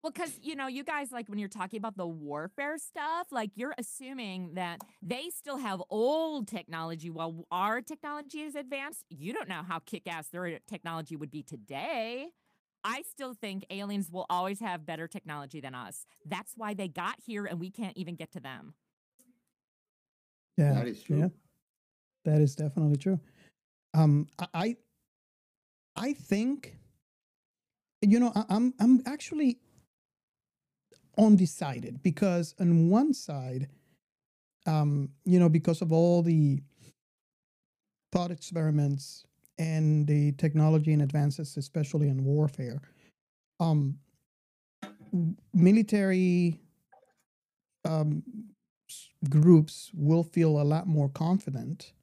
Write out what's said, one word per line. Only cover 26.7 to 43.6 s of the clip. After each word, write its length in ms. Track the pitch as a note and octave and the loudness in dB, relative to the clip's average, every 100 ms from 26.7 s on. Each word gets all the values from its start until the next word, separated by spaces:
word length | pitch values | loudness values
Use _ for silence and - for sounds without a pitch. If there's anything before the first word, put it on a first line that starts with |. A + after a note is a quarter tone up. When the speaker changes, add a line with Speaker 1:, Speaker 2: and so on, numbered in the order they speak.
| - _ _ _ _ _ _ _ _ _ _ _ _ | -20 _ _ _ _ _ _ _ _ _ _ _ _
Speaker 2:
you 160 | G#3 A3+ | 4 6
know, 100 | A#3+ | 4
I, 120 | G#3 - | 0 0
I'm, 260 | G3+ B3 B3+ | 0 0 2
I'm 240 | A3+ B3+ B3 | 6 6 4
actually 540 | D4 - D4+ C#4 A#3+ _ _ _ _ _ _ _ _ _ _ _ _ _ _ _ - | -10 -8 0 0 0 _ _ _ _ _ _ _ _ _ _ _ _ _ _ _ 4
undecided 840 | A3 G#3 F3+ - D3 A#2+ G#3+ A#3+ | 8 8 6 0 -6 -6 -10 -2
because 540 | F#3 D#3+ G3+ F3 D#3+ - | -2 2 0 0 -2 0
on 280 | F3 E3+ E3 | 4 6 6
one 240 | G#3 D4 | 4 4
side, 540 | C4 - C#3+ B2+ C3 C3+ _ _ _ _ _ _ _ _ _ - | 0 -4 -10 -8 -8 -8 _ _ _ _ _ _ _ _ _ -2
um, 440 | D#3 D3 C#3+ C#3 _ - | 0 2 0 -4 _ 4
you 120 | F3+ | 6
know, 120 | F3 | 8
because 320 | D#3+ D#3+ D#3+ | 6 4 2
of 100 | E3+ | 2
all 300 | D#3+ E3+ F3 | 4 6 6
the 400 | E3+ D#3+ D3 C#3 - _ - _ _ _ _ _ _ _ _ _ _ _ _ | 4 6 4 2 -4 _ -20 _ _ _ _ _ _ _ _ _ _ _ _
thought 180 | F3+ F3 | -2 -2
experiments 920 | E3 - E3+ D#3 D3 C#3+ C#3 C#3 - _ _ _ - | -6 -8 -2 0 2 0 -2 -8 -20 _ _ _ -8
and 500 | D#3+ D#3 D#3 D3+ D3 | -4 0 2 2 4
the 240 | D3 D3 | 2 2
technology 600 | C#3 D#3+ D#3 D#3 D#3+ D3+ | 2 0 4 4 4 4
and 80 | D3+ | 4
advances, 560 | C#3+ D3 C#3+ C3+ D3+ - | 2 2 0 -2 -8 -8
especially 500 | C3+ E3 C#3+ D#3 D3 | -6 -4 -2 0 0
in 160 | C3 | 2
warfare, 580 | C3+ C#3+ D3+ C#3+ B2 C3 - _ _ _ _ _ _ | 2 2 2 -2 -8 -8 -12 _ _ _ _ _ _
um, 380 | _ | _